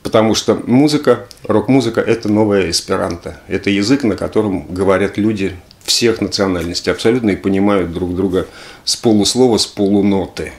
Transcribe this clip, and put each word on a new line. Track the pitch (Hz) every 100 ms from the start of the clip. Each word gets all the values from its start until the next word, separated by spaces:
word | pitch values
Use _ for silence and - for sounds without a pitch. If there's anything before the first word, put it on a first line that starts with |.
Потому | - 113 110
что | 101 - -
музыка, | - 123 147 147 139 117 - -
рок-музыка — | - 107 104 131 117 110 -
это | 113 104
новая | 104 107 101 87
эсперанто. | 85 - 95 95 85 78 76 -
Это | 90 101
язык, | 101 101 139
на | 113
котором | 90 82 107 110 90 76
говорят | 87 98 92 98 -
люди | 107 107 95 87 - -
всех | - - 117 110
национальностей | 98 - 98 90 85 90 95
абсолютно | 90 113 127 110
и |
понимают | 92 98 98 101 101 85
друг | 82 90
друга | 90 95 90 80 - - -
с | -
полуслова, | - 117 107 98 120 127 104
с | -
полуноты | - 98 101 101 98 87 - 76